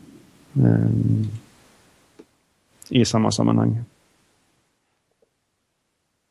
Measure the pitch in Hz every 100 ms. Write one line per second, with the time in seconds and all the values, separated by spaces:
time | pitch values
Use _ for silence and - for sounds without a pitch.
0 | - - - _ - 139 123 113 113 113
1 | 113 110 110 110 - _ _ _ _ _
2 | _ _ - _ _ _ _ _ - 127
3 | 113 110 110 110 113 113 113 113 120 _
4 | _ _ _ _ _ _ _ _ _ _
5 | _ _ _ _ _ _ _ _ _ _
6 | _ _ _